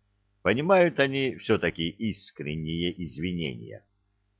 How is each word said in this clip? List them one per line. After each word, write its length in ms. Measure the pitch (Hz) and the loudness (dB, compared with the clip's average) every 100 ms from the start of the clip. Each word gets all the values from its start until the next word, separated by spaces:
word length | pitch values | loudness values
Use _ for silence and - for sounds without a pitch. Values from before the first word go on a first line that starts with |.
| _ _ _ _ | _ _ _ _
Понимают 560 | 90 113 156 190 175 147 | 0 0 4 6 6 4
они 380 | 139 135 131 82 | 0 2 -2 -2
все-таки 520 | - 104 85 78 82 | 0 2 2 0 -4
искренние 1160 | - 110 92 - - 71 78 80 82 87 87 | -2 -2 -2 -6 -10 -6 -4 -4 -2 -2 -4
извинения. 800 | 85 65 87 87 78 60 55 53 _ _ _ _ _ _ | -8 -6 -4 -2 -4 -6 -12 -16 _ _ _ _ _ _